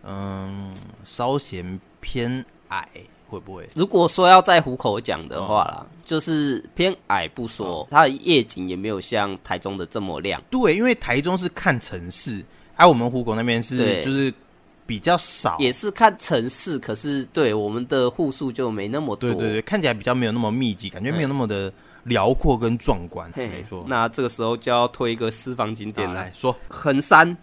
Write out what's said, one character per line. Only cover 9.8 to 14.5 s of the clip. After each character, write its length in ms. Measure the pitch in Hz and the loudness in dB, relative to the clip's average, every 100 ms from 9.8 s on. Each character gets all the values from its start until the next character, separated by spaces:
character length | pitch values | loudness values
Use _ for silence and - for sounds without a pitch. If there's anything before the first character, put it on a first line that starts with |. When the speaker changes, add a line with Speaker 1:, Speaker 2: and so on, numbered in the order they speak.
Speaker 2:
这 160 | 85 113 | -8 -6
么 200 | 95 76 | -6 -6
亮。 200 | 92 82 - | -4 -6 -4
Speaker 1:
对， 240 | 254 220 170 | 0 2 4
因 80 | |
为 100 | 247 | 2
台 260 | 240 - 123 | 0 0 0
中 160 | 156 185 | 0 0
是 140 | 180 | -2
看 280 | - 190 123 | -2 0 0
城 300 | - 92 87 | -2 -10 -8
市， 360 | - - 104 - - - - | -6 -6 -8 -12 -20 -20 8
啊， 120 | 175 | 8
我 60 | |
们 160 | 135 120 | 8 2
湖 140 | 127 | 0
口 100 | 117 | -2
那 80 | 110 | 0
边 200 | 120 117 | 2 0
是， 160 | 113 127 | 0 0
Speaker 2:
对。 260 | 110 95 | 2 2
Speaker 1:
就 100 | 131 | 0
是 180 | 139 135 - _ | 0 0 -2 _